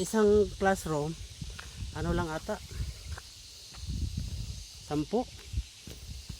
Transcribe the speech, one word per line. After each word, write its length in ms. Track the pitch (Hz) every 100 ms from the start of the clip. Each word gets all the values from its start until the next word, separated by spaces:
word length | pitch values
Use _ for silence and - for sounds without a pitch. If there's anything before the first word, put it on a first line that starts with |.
isang 480 | 180 220 208 208 185 -
classroom, 560 | 196 190 165 151 156 165 - - - - - - -
ano 240 | 156 165 175
lang 160 | 165
ata, 240 | 160 - 208 - - - - - - - - - - - - - - - - - - - - - - -
sampu. 320 | 151 147 220 247 - - - - - - - - - -